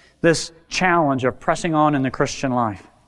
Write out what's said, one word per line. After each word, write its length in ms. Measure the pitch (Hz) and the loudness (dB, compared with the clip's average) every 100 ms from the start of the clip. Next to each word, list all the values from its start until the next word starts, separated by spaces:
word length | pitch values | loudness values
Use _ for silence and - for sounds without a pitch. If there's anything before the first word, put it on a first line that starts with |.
| _ _ | _ _
this 320 | 170 156 - - - | 0 2 -2 -14 -12
challenge 560 | - 185 175 147 131 | -2 0 2 2 0
of 160 | 123 - | -2 -2
pressing 360 | - 160 175 156 | -2 -2 0 2
on 180 | 151 | 2
in 80 | 147 | 2
the 80 | 131 | -2
Christian 420 | - 139 - 135 | -2 -4 -4 -4
life. 360 | 123 113 92 - _ | -2 -2 -4 -14 _